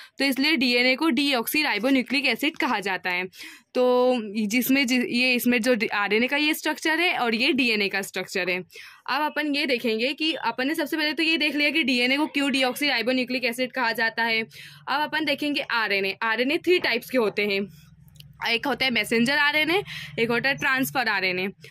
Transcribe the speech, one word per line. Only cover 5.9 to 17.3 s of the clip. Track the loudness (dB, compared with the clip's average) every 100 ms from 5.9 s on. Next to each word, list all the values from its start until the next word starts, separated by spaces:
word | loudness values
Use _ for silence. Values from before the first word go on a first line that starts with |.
आरएनए | -2 0 0 0
का | 0
ये | 0
स्ट्रक्चर | 0 -4 -2 0 0
है | 0 0
और | 0
ये | 0 2
डीएनए | 2 2 2 0
का | -2
स्ट्रक्चर | -6 -8 -6 -4 -2
है। | -4 -6 -18 -20 -14 -6
अब | -2
अपन | -2 -2 -2
ये | 0 0
देखेंगे | 0 0 0 -2
कि | -2 -2
अपन | -2 -4 -2 -2
ने |
सबसे | -2 -2 -2
पहले | -2
तो | 0
ये | 0 2
देख | 0 0
लिया | 0
कि | 0
डीएनए | 0 2 2 0
को | 0
क्यों | 0 0
डीऑक्सीराइबोन्यूक्लिक | 2 0 0 -2 0 0 0 0 -2
एसिड | -2 -2 -4
कहा | -2 -2
जाता | 0 -2 0
है। | 0 0 -4 -10 -20 -14 -4
अब | -2
अपन | -2 -2
देखेंगे | -2 -2 -2 -2
आरएनए। | -2 -2 0 0 0 -2
आरएनए | -2 0 0 0
थ्री | 2 2
टाइप्स | 2 -4 -2
के | 0
होते | 0